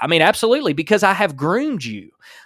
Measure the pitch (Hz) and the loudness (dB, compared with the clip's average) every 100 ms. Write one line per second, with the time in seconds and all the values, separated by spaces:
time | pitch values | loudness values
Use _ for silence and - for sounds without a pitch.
0 | 139 165 165 - 226 269 226 147 156 208 | -2 2 2 2 2 0 0 -4 0 2
1 | 202 190 202 135 151 214 302 220 120 104 | 2 2 -2 -2 -2 -2 -2 -4 -8 -12
2 | - _ - - | -14 _ -20 -20